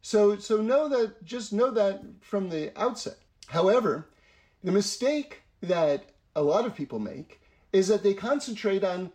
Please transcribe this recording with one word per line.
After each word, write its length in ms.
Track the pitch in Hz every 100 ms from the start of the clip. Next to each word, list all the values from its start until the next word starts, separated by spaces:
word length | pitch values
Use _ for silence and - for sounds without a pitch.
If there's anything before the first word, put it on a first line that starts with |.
So, 380 | - 214 208 202
so 240 | - 214
know 260 | 220 269 302
that, 340 | 262 220 -
just 280 | 160 240 208
know 180 | 202 262
that 300 | 226 202 190 - -
from 280 | _ 202 185
the 240 | 160 151 -
outset. 380 | 226 226 - - _ _ -
However, 600 | 156 190 240 220 139 - _ _ _ _ _
the 100 | 185
mistake 720 | 190 202 - 254 302 277 - _ _
that 520 | 175 175 156 143 - _ _ -
a 60 |
lot 220 | 147 180
of 100 | 240
people 240 | - 139 113
make 440 | 104 135 - - _ _ _
is 160 | 190 190
that 140 | 208
they 100 | 202
concentrate 680 | 196 208 285 269 214 214 196
on 260 | 190 180 180